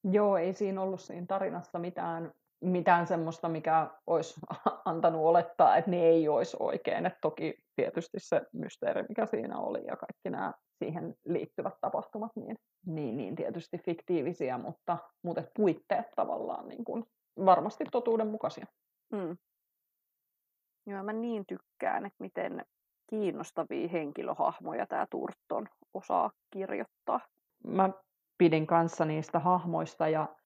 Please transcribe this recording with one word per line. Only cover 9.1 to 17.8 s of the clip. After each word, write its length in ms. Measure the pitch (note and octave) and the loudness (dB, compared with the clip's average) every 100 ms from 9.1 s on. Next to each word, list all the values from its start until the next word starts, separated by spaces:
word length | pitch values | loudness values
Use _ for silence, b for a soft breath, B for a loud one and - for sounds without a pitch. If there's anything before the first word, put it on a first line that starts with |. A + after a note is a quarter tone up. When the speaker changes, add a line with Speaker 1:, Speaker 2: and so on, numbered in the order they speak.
| A3 | -4
Speaker 1:
siinä 340 | G#3+ G#3+ A3+ - | -2 -2 -4 -6
oli, 260 | - - | -4 -6
ja 120 | - - | -6 -10
kaikki 320 | - - F#3 | -10 -10 -8
nämä 240 | F3+ - - _ _ | -6 -6 -8 _ _
siihen 360 | - D#3+ E3 - | -8 -6 -10 -12
liittyvät 480 | - E3+ - - E3 - | -4 -4 -4 -8 -8 -6
tapahtumat, 500 | - - - G#3+ A3 | -4 -4 -8 -10 -10
niin, 200 | - - A3+ _ _ | -10 -12 -14 _ _
niin, 320 | F#3 D#3+ C#3 A#2+ | -8 -6 -4 -6
niin 180 | G2 | -6
tietysti 420 | E3+ - F3 - F3 | -6 -6 -6 -10 -8
fiktiivisiä, 800 | - E3 - F3 C3+ F3 C3 B2+ | -6 -6 -2 0 0 -4 -4 -4
mutta, 400 | - - - E3+ - _ | -8 -10 -6 -6 -6 _
mutta 180 | F3 - | -6 -6
et 80 | - | -6
puitteet 500 | - G3+ - _ G3+ - | 2 2 2 _ -2 -2
tavallaan 520 | - - - - - - | -4 -2 -2 -6 -8 -10
niin 180 | - | -12
kuin 180 | A#3 A#3 A3+ _ _ - | -8 -8 -10 _ _ 2
varmasti 400 | F#3+ F3 F#3 - | 6 6 4 -6